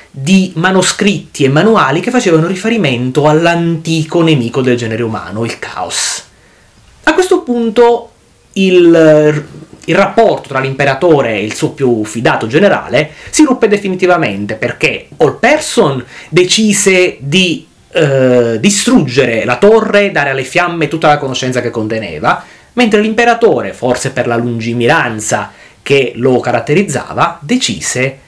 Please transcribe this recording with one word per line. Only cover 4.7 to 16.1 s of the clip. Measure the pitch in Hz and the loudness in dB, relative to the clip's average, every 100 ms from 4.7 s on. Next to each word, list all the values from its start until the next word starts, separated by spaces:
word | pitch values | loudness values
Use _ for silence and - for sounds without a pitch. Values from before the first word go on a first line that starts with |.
| 120 | 0
genere | 113 110 | -2 -4
umano, | 117 110 87 101 | -4 -6 -8 -6
il | 117 - | -6 -8
Caos. | - - 87 - - - - _ _ _ _ _ _ - | -12 -10 -8 -6 -6 -8 -14 _ _ _ _ _ _ -6
A | - | -2
questo | 311 359 370 | 0 2 0
punto | - 240 226 220 233 233 - _ _ _ _ | 0 -2 -2 2 2 0 -4 _ _ _ _
il, | - 190 180 170 165 160 151 151 151 143 - - - | -2 2 4 6 6 6 6 4 0 -6 -16 -20 -12
il | - | -2
rapporto | 175 196 226 208 147 - | 0 0 2 2 0 -4
tra | 135 | -4
l'imperatore | 135 131 139 135 180 143 120 | -4 -2 -2 2 2 2 2
e | 107 | -2
il | 107 | -4
suo | - 143 | -4 -6
più | - 131 113 | -2 0 0
fidato | 107 117 143 135 113 | -2 -4 -2 -2 -2
generale | 143 196 147 - - 151 - - | 2 2 2 0 -2 -2 -8 -4
si | - | 2
ruppe | 302 254 214 | 2 2 0
definitivamente, | 202 196 180 180 175 127 98 104 | 0 -2 0 2 2 0 -4 -6
perché | 107 120 - 147 104 - - | -6 -6 -2 -4 -4 -10 -2
All | 147 - | 0 2
Person | 240 311 - - 160 131 - | 0 0 0 0 0 -2 -8